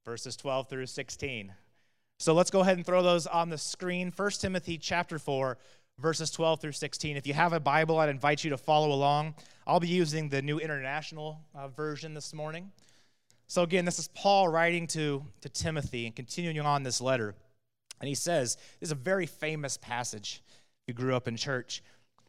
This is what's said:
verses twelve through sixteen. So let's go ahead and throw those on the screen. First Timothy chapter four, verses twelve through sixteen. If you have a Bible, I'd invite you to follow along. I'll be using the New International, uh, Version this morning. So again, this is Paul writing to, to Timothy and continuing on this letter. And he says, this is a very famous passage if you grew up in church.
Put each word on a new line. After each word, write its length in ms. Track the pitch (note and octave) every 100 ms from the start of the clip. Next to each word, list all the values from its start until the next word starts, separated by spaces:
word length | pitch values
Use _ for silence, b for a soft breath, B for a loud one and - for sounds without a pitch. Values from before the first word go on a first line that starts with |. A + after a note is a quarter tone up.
| -
verses 280 | A#2 C3 -
twelve 320 | C#3+ C3 B2+
through 200 | C3 B2+
sixteen. 680 | - C3 - C#3+ A#2+ G2 F#2+ _ _ _ _ _ -
So 140 | -
let's 160 | D#3+ F3+
go 120 | G3
ahead 160 | F#3 F#3
and 80 | F3
throw 180 | F3+
those 240 | F3+ F3 D#3+
on 220 | E3+ E3+
the 100 | D#3
screen. 500 | - - F3+ F3+ F3+
First 320 | F3 G3+ G3
Timothy 380 | G3 F#3 - D#3+
chapter 400 | - F3 F3 D#3
four, 400 | - C3+ C3 A#2+ b b b -
verses 320 | D3+ D#3 D#3
twelve 280 | - E3 D#3+
through 100 | D3+
sixteen. 440 | C#3 D3 - D3+ C#3+
If 120 | C3+
you 80 | C#3+
have 180 | E3+
a 60 | E3
Bible, 400 | C#3 D3+ D#3+ D#3+
I'd 100 | D#3
invite 340 | C3 C#3+ D3+
you 60 | D#3+
to 80 | C3+
follow 340 | - D3+ D3+
along. 440 | C#3 C#3 D3 D#3 D3+ B B -
I'll 120 | E3+
be 80 | E3+
using 420 | F3+ D#3+ D#3 D3+
the 120 | C#3
New 160 | C#3 D3+
International, 840 | D#3 C#3+ C3 D3 D#3 D#3 D3+ D#3 D#3
uh, 140 | D3 C#3
Version 480 | C3+ D#3 C#3+ D#3 D#3
this 180 | -
morning. 380 | D#3 D3+ D#3+ G3 - b b b b b b -
So 160 | F#3
again, 240 | F3 F#3 F3
this 140 | E3+
is 80 | D#3+
Paul 400 | - G3+ G3 F#3
writing 400 | D#3+ E3+ E3+ E3
to, 360 | D#3 D3+ C#3 D3 -
to 80 | -
Timothy 580 | - E3 D#3 C#3 B2 A#2
and 80 | -
continuing 440 | B2 - F3 D#3
on 220 | D3 C#3+
this 180 | C3 A2+
letter. 360 | B2 C3 G#2+ G2+ _ _ _ _ - -
And 60 | C3+
he 80 | C3+
says, 400 | F3 E3+ A#2+ - B B
this 80 | E3+
is 40 |
a 40 | C#3+
very 320 | B2 F#3+ E3
famous 500 | - D#3 D#3 C#3 -
passage 640 | - A#2+ A#2+ G#2+ G#2 - _
if 400 | _ _ _ -
you 60 | A#2+
grew 200 | C3 B2+
up 120 | A#2+
in 100 | A#2
church. 460 | C#3+ C3 A#2 - b b b _